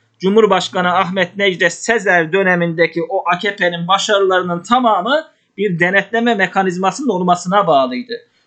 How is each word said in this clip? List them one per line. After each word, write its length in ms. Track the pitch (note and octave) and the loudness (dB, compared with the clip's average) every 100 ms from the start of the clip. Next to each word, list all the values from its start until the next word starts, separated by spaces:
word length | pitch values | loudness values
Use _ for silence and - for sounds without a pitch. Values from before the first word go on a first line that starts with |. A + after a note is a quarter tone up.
| _ - | _ -6
Cumhurbaşkanı 760 | F#3 G#3 A3 F#3 E3+ G3 F3+ F3+ | 0 4 4 2 0 -2 0 0
Ahmet 400 | F3+ F#3+ F3 G3 | -2 -2 -4 0
Necdet 360 | G3+ F3 F3 | -2 0 -2
Sezer 600 | - - A3+ G3 F3+ D#3+ | -2 -2 -2 2 2 2
dönemindeki 680 | F#3 F#3+ F3 E3+ D#3+ E3 E3+ E3 | 0 2 2 0 0 0 0 -4
o 140 | F#3+ E3+ | -4 -2
A 120 | F3 | -2
K 180 | G#3 G3+ | -2 -2
P'nin 320 | F3 E3+ E3+ | -2 -2 -2
başarılarının 760 | G3 - G3+ F#3+ F#3 F3+ F3 | 0 2 0 2 0 0 -4
tamamı 680 | - B3 B3 G3+ G3+ D4 D#4+ _ _ - | 0 0 2 0 0 -2 -4 _ _ -6
bir 220 | G3+ E3+ | -4 0
denetleme 560 | F3 G3 F#3+ A#3 A#3 | 0 0 0 -2 0
mekanizmasının 760 | G#3+ F3+ G3 F#3+ F3 F#3+ F#3 C#4 | 0 0 0 -2 0 -2 -2 -2
olmasına 580 | F#3 F3+ F3 F3+ G3+ G3 | -2 0 0 0 0 4
bağlıydı. 480 | C#3+ B2+ B2 A#2+ A#2+ _ _ | 2 2 -4 -8 -12 _ _